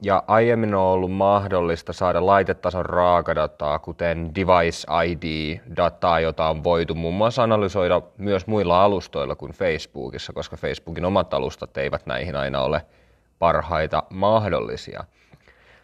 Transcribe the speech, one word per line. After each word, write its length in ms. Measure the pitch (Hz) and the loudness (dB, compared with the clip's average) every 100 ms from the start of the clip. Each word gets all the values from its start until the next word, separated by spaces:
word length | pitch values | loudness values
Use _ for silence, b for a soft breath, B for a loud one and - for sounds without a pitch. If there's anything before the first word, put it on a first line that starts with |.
ja 220 | 98 95 - | 0 0 4
aiemmin 480 | 107 117 117 110 101 | 4 4 2 0 2
on 60 | |
ollut 300 | 92 92 92 | 2 2 0
mahdollista 840 | 95 98 101 101 92 87 85 - | 2 4 4 2 0 0 -2 -6
saada 320 | 87 90 85 90 | -2 0 2 4
laitetason 600 | 98 95 92 90 90 82 | 4 4 0 -2 -2 -2
raakadataa, 920 | 87 87 87 82 78 76 - 76 76 | 2 4 4 2 0 -2 -2 -4 -4
kuten 560 | - 82 85 82 82 80 | -6 -4 -4 -2 -4 -2
device 520 | 90 90 85 - - 80 85 | 4 4 4 0 -2 0 0
I 120 | 82 | -2
D-dataa, 1000 | 82 78 76 82 - 82 87 - 90 82 | -6 -4 -6 -8 -8 0 0 0 2 2
jota 300 | 82 80 80 | 2 0 -2
on 140 | 80 | 0
voitu 320 | 82 85 82 82 | 0 0 0 -4
muun 180 | 82 | -4
muassa 300 | 92 113 120 | 0 0 2
analysoida 580 | 113 107 98 98 90 87 - - | 0 2 0 0 2 0 -2 -8
myös 300 | 101 98 95 | -2 -2 0
muilla 360 | 107 87 87 | 0 2 4
alustoilla 520 | 101 95 - 76 69 73 | 4 2 -4 -6 -6 -6
kuin 160 | 71 | -10
Facebookissa, 840 | - 90 76 - 71 62 62 - | -4 -2 -2 -6 -12 -12 -12 -12
koska 240 | 71 71 80 | -10 -10 -8
Facebookin 480 | 76 67 - 80 90 | -6 -6 -10 -6 0
omat 280 | 98 85 | 0 0
alustat 440 | 73 67 - - - | -2 -4 -8 -12 -6
eivät 280 | 69 69 - | -4 -4 -6
näihin 300 | 62 64 69 | -8 -6 -6
aina 260 | 69 67 | -4 -2
ole 240 | 65 73 - b b b b - | -2 -2 -6 b b b b -2
parhaita 640 | 85 78 76 82 78 76 - | 2 2 0 -2 -2 -4 -4
mahdollisia. 960 | 95 98 110 104 76 55 62 - - - b b b b b b b | -2 2 2 2 -2 -4 -8 -12 -16 -18 b b b b b b b